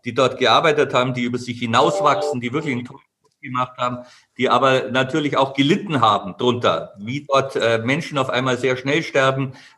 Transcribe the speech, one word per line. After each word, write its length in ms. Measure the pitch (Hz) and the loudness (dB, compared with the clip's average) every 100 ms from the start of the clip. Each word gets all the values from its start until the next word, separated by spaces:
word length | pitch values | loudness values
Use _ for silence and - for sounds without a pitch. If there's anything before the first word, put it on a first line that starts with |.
die 100 | 123 | -4
dort 240 | 123 127 127 | 0 0 2
gearbeitet 560 | 120 131 165 147 135 | 4 4 4 2 2
haben, 200 | 131 131 | 2 0
die 80 | 131 | -2
über 160 | 120 123 | -4 -4
sich 200 | 120 117 | -6 -6
hinauswachsen, 800 | 117 120 160 - 147 135 147 131 | 0 2 2 2 0 0 -2 -4
die 120 | 120 | -4
wirklich 220 | 147 151 | -4 -4
einen 100 | 123 | -4
tollen 160 | 123 - _ _ | -8 -16 _ _
Job 120 | _ _ | _ _
gemacht 340 | 139 127 123 131 | -8 -6 -6 -4
haben, 300 | 123 123 - - _ - | -6 -6 -12 -20 _ -2
die 100 | 123 | 2
aber 420 | 123 135 131 - | 4 4 2 2
natürlich 440 | 127 127 160 147 127 | -2 0 -2 0 0
auch 180 | 135 | 0
gelitten 460 | - 139 196 - 139 | 2 2 2 0 2
haben 360 | 113 101 95 - | 2 2 -2 -2
drunter, 560 | 123 120 110 80 - 98 | 0 2 0 0 -4 -12
wie 280 | 107 143 147 | -10 -8 0
dort, 280 | 135 135 110 | 0 0 0
äh, 220 | 117 113 | 0 0
Menschen 340 | 117 147 - 139 | 0 -4 -2 -4
auf 120 | 131 | -2
einmal 260 | 123 131 120 | -2 -2 0
sehr 200 | 131 127 | -2 -2
schnell 260 | 135 160 | -2 -2
sterben, 520 | 156 139 135 135 135 - - | 0 0 2 0 -4 -8 -20